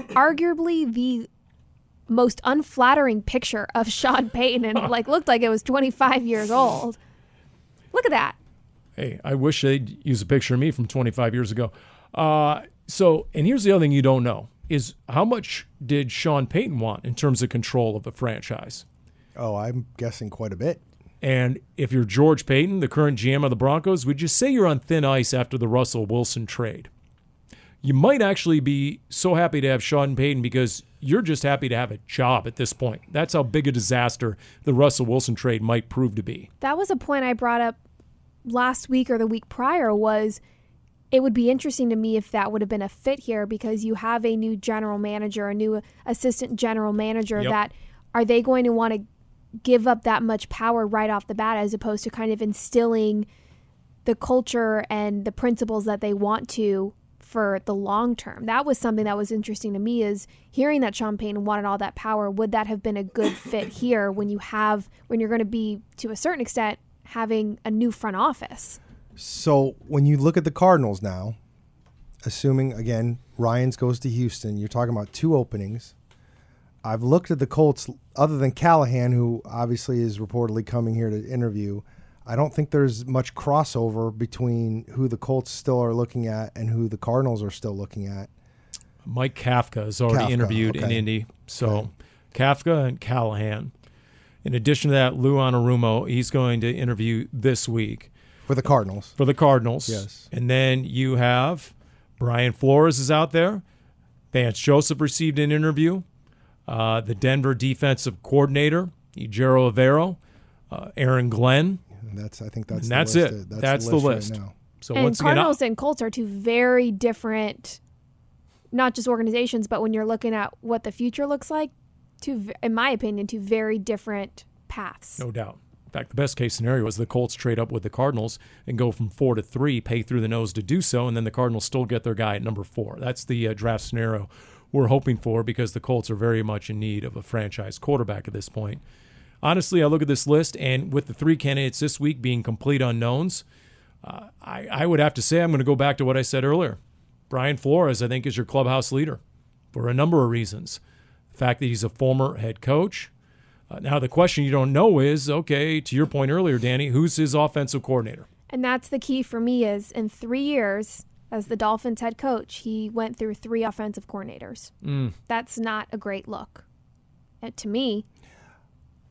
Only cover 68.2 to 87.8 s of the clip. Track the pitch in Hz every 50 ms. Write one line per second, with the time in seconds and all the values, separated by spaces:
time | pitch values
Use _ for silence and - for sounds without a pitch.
68.2 | 247 302 254 - - - - - - - - - - - - - - - - -
69.2 | - - - - - 156 147 139 135 135 - - - - 147 143 143 147 151 135
70.2 | 139 165 170 180 147 160 - - 180 190 180 151 127 107 98 92 107 98 92 92
71.2 | 95 110 110 - - _ _ _ _ _ _ _ _ _ _ - - - - -
72.2 | - 120 - - - 135 131 131 131 131 113 110 113 117 117 110 113 120 120 123
73.2 | - - - - 120 113 120 123 127 127 120 - 127 123 120 120 - 131 113 123
74.2 | 123 110 - - - 107 104 101 104 107 - 120 123 117 117 104 104 - - -
75.2 | 160 165 156 135 120 - - 101 98 101 110 117 - - - _ _ _ _ _
76.2 | _ _ _ _ _ _ _ _ _ _ _ _ - 113 113 110 120 127 147 175
77.2 | 131 - 170 131 135 - - 151 156 147 135 - - - - - _ _ - 131
78.2 | 143 156 151 135 139 127 123 - 165 170 165 156 139 120 127 123 123 123 123 120
79.2 | 120 117 117 113 - - - 120 120 117 120 117 - - 127 120 117 113 104 104
80.2 | 110 101 117 120 120 113 107 113 110 - 120 120 117 113 113 113 113 110 107 107
81.2 | 107 120 131 123 120 113 101 104 104 101 101 101 - - - - - - - -
82.2 | - 117 117 123 151 147 - - 151 - - 143 139 131 110 110 123 131 127 131
83.2 | 123 - - - - 147 143 151 151 - - 120 117 113 107 113 113 113 110 110
84.2 | 117 - - - 123 120 117 117 117 113 110 113 113 - - 127 131 123 113 -
85.2 | - - 131 131 123 - - - - 139 127 123 120 117 113 120 120 120 - 123
86.2 | 117 113 110 110 110 - - 117 113 110 113 117 113 107 110 - - 117 117 131
87.2 | 135 127 117 104 104 98 - - - 110 98 98